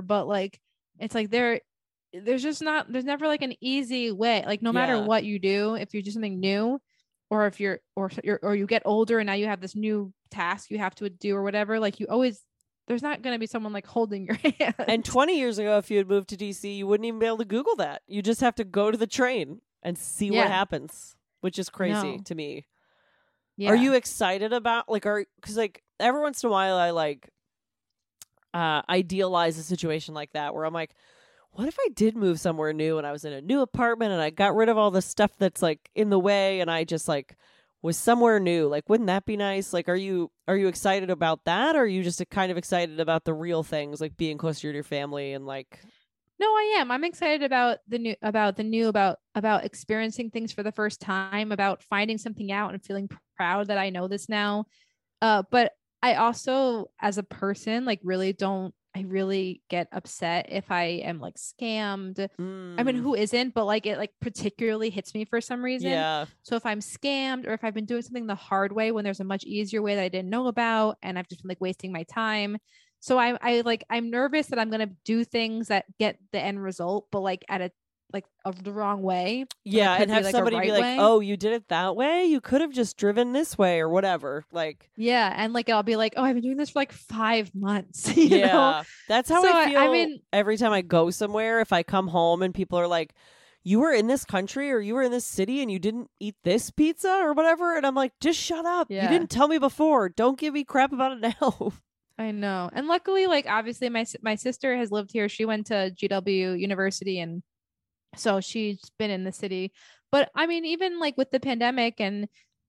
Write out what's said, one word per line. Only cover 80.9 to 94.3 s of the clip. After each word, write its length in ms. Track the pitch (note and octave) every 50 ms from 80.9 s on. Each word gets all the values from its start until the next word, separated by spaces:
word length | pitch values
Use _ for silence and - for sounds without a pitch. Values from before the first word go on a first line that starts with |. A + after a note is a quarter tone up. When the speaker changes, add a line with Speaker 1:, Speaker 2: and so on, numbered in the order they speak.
| B3+ C4
Speaker 2:
"Oh, 200 | G3+ A3 A3+ G#3+
you 160 | G#3 G3 G#3
did 160 | F3+ F#3+ G#3+
it 160 | A#3 A#3 G#3
that 280 | - F3 E3 F#3 F#3+ F3
way? 280 | G#3+ C4 D4 E4 F4 F#4
You 140 | E4+ D#4 C4
could 220 | - - B3 C#4
have 100 | E4 D4+
just 240 | C4+ B3+ A#3 F#3+ -
driven 380 | - G3+ G3+ G3+ A3+ B3 B3 B3
this 240 | C#4+ E4 - -
way," 240 | - G3+ F3+ F3 E3
or 80 | D#3+ D#3+
whatever. 560 | E3 F#3 G3 F#3+ F3+ D#3 D3+ C#3 C#3 D3+ D3+ _ -
Like 360 | E3+ D#3+ D#3 D3 _ _ _ -
Speaker 1:
Yeah, 380 | - A3 A#3+ B3 B3 A3 F#3+ -
and, 160 | - G#3+ A3+
like, 180 | A#3 A#3+ A#3 -
I'll 140 | A3+ G#3+ G#3
be 140 | G#3+ A3+
like, 160 | G#3+ A3 A3 -
"Oh, 80 | B3+ B3+
I've 120 | C4+ B3+
been 80 | A#3+ A3+
doing 140 | B3+ C4+
this 120 | C#4 D4 -
for, 100 | - D4
like, 140 | C#4 C#4 -
five 600 | - - - A3 A3 A3 A3 A#3 A3+ G#3+ F3 -
months," 600 | F#3+ G3 G3 G#3 G3+ F#3+ - - - - - -
<laughs> 0 |
you 220 | E4 D#4+ C#4+ F#4+
Speaker 2:
Yeah. 80 | F4+ -
Speaker 1:
know? 380 | F#3+ F4+ D#4+ C4+ C4+ - - D#3 - - - -
Speaker 2:
That's 220 | - G#3+ A#3+ B3+ -
how 120 | D#4+ F4
Speaker 1:
So 80 | F#4 F#4+
Speaker 2:
I 20 |
Speaker 1:
I, 140 | F4 E4+ D#4
Speaker 2:
feel 140 | C#4+ C#4+ C#4
Speaker 1:
I 60 | C#4 D#4
mean 320 | D#4+ E4+ E4 D#4 C#4+ - _ -
Speaker 2:
every 240 | - G3+ G#3 G#3 A3
time 140 | G3+ A#3+ A3
I 100 | G#3 F#3+
go 280 | F3+ E3+ F3 E3+ E3 E3+
somewhere. 500 | F#3 - G#3+ G#3 G#3 G#3+ A3 A3+ A3+ A3+
If 140 | A3+ - G3
I 100 | E3+ E3+
come 240 | - - F#3+ F#3+
home 340 | F3+ E3 F3+ E3+ E3+ E3+ F3
and 120 | F#3 F#3 F3+
people 240 | - F#3+ - F3 F3
are 80 | F3
like, 280 | F3 F3 E3 D#3+ - _ _ _ - _ _ _ _ _ _ -
"You 160 | F3+ G3 A3
were 100 | C#4+ E4
in 160 | C#4+ A3 G#3
this 160 | A#3 C4+ C4+ -
country 480 | -